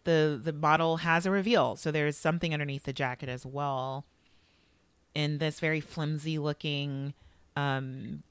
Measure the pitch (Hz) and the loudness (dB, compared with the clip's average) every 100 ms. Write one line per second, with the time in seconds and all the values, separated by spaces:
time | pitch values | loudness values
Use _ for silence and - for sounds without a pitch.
0 | - 160 156 143 156 147 151 156 165 160 | 2 4 4 2 -4 0 4 6 4 2
1 | 165 165 185 196 196 226 156 101 156 151 | 2 2 4 2 4 4 4 0 -2 0
2 | 147 143 160 165 170 151 147 139 - 131 | 0 0 0 0 0 -2 -4 -6 -6 -4
3 | 131 127 135 127 131 139 143 131 131 135 | -4 -4 -8 -8 -8 -4 -2 -2 -4 -6
4 | - _ _ _ _ _ _ _ _ _ | -10 _ _ _ _ _ _ _ _ _
5 | _ 151 147 147 156 151 160 156 147 - | _ -2 0 0 -2 0 0 0 -2 -4
6 | 151 156 156 156 147 147 151 143 143 135 | -2 -2 -2 -2 -2 -2 -4 -4 -4 -4
7 | 139 - - _ _ - 143 135 131 131 | -6 -10 -18 _ _ -2 -2 -2 -4 -8
8 | 117 147 - | -10 -10 -12